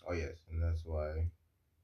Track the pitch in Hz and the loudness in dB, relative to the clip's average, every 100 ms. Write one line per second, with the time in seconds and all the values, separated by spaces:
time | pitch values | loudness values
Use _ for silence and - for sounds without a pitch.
0 | - 87 78 - - 82 82 80 80 78 | -4 -2 -2 -6 -6 0 2 2 0 -2
1 | 76 78 85 - _ _ _ _ | 0 0 0 -2 _ _ _ _